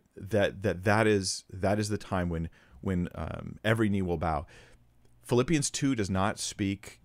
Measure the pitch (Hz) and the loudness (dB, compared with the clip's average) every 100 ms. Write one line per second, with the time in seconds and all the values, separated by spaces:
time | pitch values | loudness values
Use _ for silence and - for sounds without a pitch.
0 | - - 95 104 92 98 101 87 98 104 | -8 -16 -2 2 2 2 -2 0 2 4
1 | 110 104 92 - - 98 95 104 104 104 | 6 4 2 -6 -8 -2 0 2 0 -4
2 | - 95 87 82 82 - _ - 95 90 | -4 -2 0 -2 -4 -8 _ -8 -2 0
3 | 87 - 82 - - - 107 113 110 101 | -2 -4 -8 -8 -10 -6 0 2 2 2
4 | 92 82 82 76 - - - - _ _ | 0 0 0 -2 -6 -16 -20 -20 _ _
5 | _ _ - 120 131 156 135 - 139 120 | _ _ 0 2 4 2 0 -2 0 0
6 | 95 95 101 - - - 98 98 - - | 0 0 0 -2 -8 -4 -2 -2 -8 -20